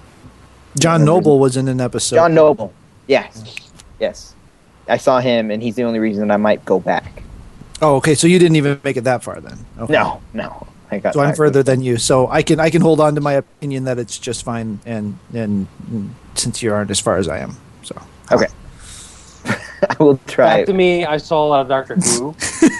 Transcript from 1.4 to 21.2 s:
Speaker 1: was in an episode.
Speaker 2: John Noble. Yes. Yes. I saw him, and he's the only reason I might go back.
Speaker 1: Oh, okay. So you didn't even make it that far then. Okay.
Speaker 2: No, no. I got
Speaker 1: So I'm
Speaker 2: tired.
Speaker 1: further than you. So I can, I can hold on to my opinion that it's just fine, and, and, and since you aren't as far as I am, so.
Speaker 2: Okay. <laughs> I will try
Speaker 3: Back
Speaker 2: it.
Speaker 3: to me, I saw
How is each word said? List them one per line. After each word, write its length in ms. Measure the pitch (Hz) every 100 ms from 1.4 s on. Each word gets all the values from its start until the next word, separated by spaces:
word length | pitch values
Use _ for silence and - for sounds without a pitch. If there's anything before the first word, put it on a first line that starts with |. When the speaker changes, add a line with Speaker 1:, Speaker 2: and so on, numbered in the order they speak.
Speaker 1:
was 160 | 135 127
in 100 | 131
an 120 | 127
episode. 360 | 123 117 - 156
Speaker 2:
John 160 | 170 160
Noble. 360 | 151 143 101 - _ _ -
Yes. 640 | 131 98 110 110 - - - - -
Yes. 360 | 104 - - - _ _ _ _ -
I 100 | 117
saw 220 | - 127
him, 300 | 127 117 110
and 120 | 107
he's 120 | 117 107
the 80 | 117
only 140 | 113
reason 300 | 110 101 104
I 60 | 104
might 260 | 107 101 -
go 140 | 95
back. 440 | 87 85 - - - - - - - -
Speaker 1:
Oh, 140 | 151 135
okay. 180 | 160
So 140 | 143 165
you 100 | 180
didn't 180 | 175 160
even 220 | 143 139
make 140 | 139 135
it 80 | 120
that 180 | 120
far 160 | - 87
then. 180 | 67 - - -
Okay. 140 | 117
Speaker 2:
No, 280 | 143 101 - -
no. 340 | 110 - - - - -
I 80 | 98
got 140 | 202
Speaker 1:
So 80 | 151
I'm 60 | 143
Speaker 2:
tired. 100 | 147
Speaker 1:
further 260 | 151 139
than 180 | 135 131
you. 160 | 127 117
So 300 | - 131 123
I 140 | 151
can, 160 | 151 156
I 100 | 160
can 120 | 160
hold 180 | 156 151
on 160 | 151 147
to 60 |
my 120 | 147
opinion 520 | 139 - _ 143 135 131
that 120 | 123
it's 180 | 117 -
just 240 | - 113
fine, 360 | 123 117 113 101 117
and, 320 | 113 104 95 -
and, 320 | 117 110 101 95 - -
and 220 | 117 101 123 - -
since 260 | 123 -
you 120 | 113
aren't 180 | 104 101
as 80 | 98
far 180 | 117 90
as 120 | 87
I 100 | 76
am, 160 | 65 - - -
so. 120 | - - - - -
Speaker 2:
Okay. 160 | - - - - - - - - - - - -
<laughs> 0 |
I 500 | - - - - -
will 160 | 147 135 -
try 180 | - 113
Speaker 3:
Back 120 | 107
Speaker 2:
it. 40 | 101
Speaker 3:
to 60 |
me, 320 | 190 180 175 160
I 120 |
saw 280 | 151